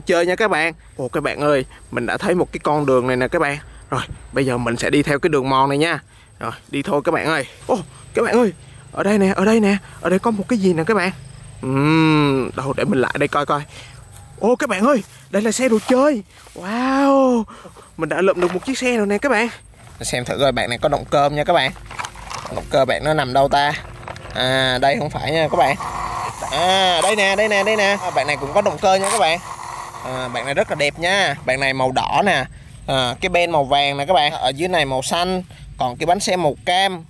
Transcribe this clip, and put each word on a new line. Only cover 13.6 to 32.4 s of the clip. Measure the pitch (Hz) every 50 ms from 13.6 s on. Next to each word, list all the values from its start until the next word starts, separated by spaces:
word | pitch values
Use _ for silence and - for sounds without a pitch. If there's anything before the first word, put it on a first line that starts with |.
| 147 - - - - - - - - - - - - - - -
Ô, | 190 226 247
các | - 302 247
bạn | 196 185 214
ơi, | 277 294 214 - - - - - -
đây | - 202
là | 220 226
xe | 202 - 254 254
đồ | 226 214 - -
chơi. | 254 254 277 302 285 208 - - - - - - -
Wow, | - 175 190 226 240 254 262 269 269 277 277 277 269 269 254 247 233 214 - - - - 180 - - - - -
mình | 160 160 151
đã | 156 160
lượm | 185 190 - 175
được | 175 175 180
một | 175 -
chiếc | 262 262 -
xe | 254 247 240
rồi | 220 208
nè | 196 202 202
các | - 285
bạn. | 233 208 233 226 - - - - - - - - - -
Xem | 117 - - 123 123
thử | - 92 110
coi | 143 135
bạn | 123 117 101 110
này | - -
có | 156 151
động | 143 - 123 -
cơ | 165 143 143
không | 143 147
nha | 147 147
các | -
bạn. | 175 156 131 139 - - - - - - - - - - - - - - - - -
Động | 101 - -
cơ | - 131 131
bạn | 123 110 - -
nó | 151 156
nằm | 156 135 123
đâu | 131 135 139 139
ta? | - 143 143 147 143 - - - - - - - - - - - -
À, | 117 127 131 131 131 131 131 127 123
đây | 139 139 147 135
không | 143 151
phải | - - - 135
nha | 156 165 156 147
các | 156
bạn. | 175 151 131 143 - - - - - - - - - - - - - - -
À, | 131 151 175 185 190 196 190 185 175 160
đây | 165 196 220
nè, | 214 196 196 196
đây | 202 220 214
nè, | 208 196 190
đây | 214 220
nè. | 208 196 196 202 190
À, | 185 180
bạn | 156 147 131
này | 147 147 135
cũng | 143 139 151
có | 202
động | 202 196 151 151
cơ | - 190 190
nha | 190 190 202
các | 233 214
bạn. | 185 160 165 175 - - - - - - - - - - - - -
À, | 127 131 127 127 123
bạn | 123 120 120
này | 139 139
rất | 175 214 -
là | 180
đẹp | 156 160 143 - 160
nha. | 165 175 196 202 185 151 143 - -
Bạn | 127 127 135
này | 139 135
màu | 131 131 131 131
đỏ | 127 123 - - 117 151 196
nè. | 196 165 139